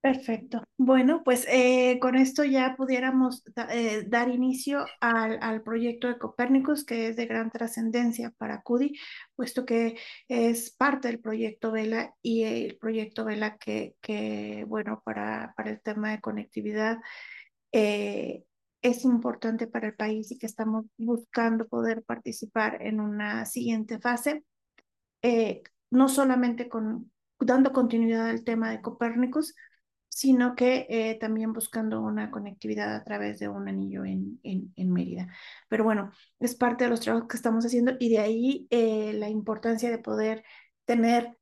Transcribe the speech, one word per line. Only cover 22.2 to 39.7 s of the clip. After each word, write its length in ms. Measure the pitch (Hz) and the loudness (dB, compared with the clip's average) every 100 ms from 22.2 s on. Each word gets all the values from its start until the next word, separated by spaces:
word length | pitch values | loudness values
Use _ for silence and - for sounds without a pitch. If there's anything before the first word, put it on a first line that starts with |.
| 240 226 220 226 214 - | -8 -10 -6 -2 -2 -2
en 160 | 208 214 | -4 -2
una 480 | 208 208 208 220 220 | -2 -4 -4 -4 -6
siguiente 540 | 247 233 226 214 220 | -4 -2 -2 -4 -4
fase, 420 | 247 240 285 302 _ _ _ _ _ _ _ _ | -2 -2 -2 -4 _ _ _ _ _ _ _ _
eh, 400 | 233 233 214 190 - _ _ | 2 2 2 -2 -10 _ _
no 180 | 247 269 | 6 6
solamente 600 | 269 269 254 247 233 240 | 6 4 4 2 0 -4
con, 440 | 226 214 220 - _ _ _ | -4 -4 -6 -10 _ _ _
dando 340 | 226 254 269 | 2 6 6
continuidad 560 | 262 240 233 226 226 226 | 6 4 4 4 2 0
al 140 | 226 | -2
tema 300 | 226 226 226 | -2 -2 -2
de 100 | 220 | -4
Copérnicus, 720 | - 233 233 233 247 277 311 - - _ _ _ _ | -8 -4 -2 0 0 0 -4 -8 -20 _ _ _ _
sino 400 | - 269 254 247 | 0 4 6 4
que, 320 | 247 247 254 - | 4 2 2 0
eh, 260 | 226 220 220 | -2 -2 -2
también 360 | 220 220 220 | -2 -2 -2
buscando 480 | 220 - 226 220 220 | -4 -6 -4 -4 -2
una 280 | 214 214 214 | -2 -4 -4
conectividad 640 | 214 202 202 214 214 208 | -8 -12 -10 -6 -4 -4
a 80 | 214 | -6
través 360 | 214 208 - - | -6 -6 -6 -6
de 100 | 104 | -8
un 180 | 196 98 | -6 -6
anillo 380 | 98 98 95 | -4 -4 -6
en, 360 | 95 190 196 240 | -4 -4 -6 -8
en, 280 | - 185 185 - | -6 -6 -8 -4
en 160 | 185 | 0
Mérida. 400 | 180 180 175 180 - - - _ | 0 0 -6 -10 -12 -20 -20 _
Pero 140 | 220 | 0
bueno, 280 | 220 214 202 - _ _ | 2 2 -2 -12 _ _
es 160 | 240 | -6
parte 300 | 247 247 240 | 0 0 2
de 60 | 247 | 0
los 100 | 233 | 0
trabajos 280 | 220 226 226 | 0 -2 -2
que 80 | 226 | -4
estamos 260 | 240 226 | 0 0
haciendo 280 | 233 247 240 254 | 2 2 2 2
y 120 | 240 | 2
de 80 | 226 | 4
ahí, 480 | 214 226 247 277 - | 2 2 0 0 0
eh, 460 | 240 226 214 214 | 2 4 2 -2
la 160 | 214 208 | -4 -2
importancia 600 | 214 208 214 226 | -4 -4 -2 0